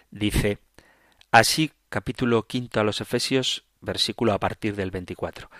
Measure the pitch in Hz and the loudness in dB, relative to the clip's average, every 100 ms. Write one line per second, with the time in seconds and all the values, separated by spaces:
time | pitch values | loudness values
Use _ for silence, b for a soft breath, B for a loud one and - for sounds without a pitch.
0 | B 101 104 - 104 101 _ b b b | B -6 -2 0 0 -2 _ b b b
1 | b b _ 117 113 - 156 - _ 104 | b b _ 6 6 4 -2 -4 _ -8
2 | - 120 123 117 107 127 123 117 107 104 | -6 -4 0 0 0 -6 -4 -2 0 -2
3 | 107 120 - 135 127 - - _ 98 98 | -4 -4 0 0 0 -4 -8 _ -8 -4
4 | - 107 113 98 95 92 110 101 95 92 | -4 0 0 2 -2 -2 -4 -4 -4 -6
5 | 90 92 85 - - B | -8 -8 -10 -10 -18 B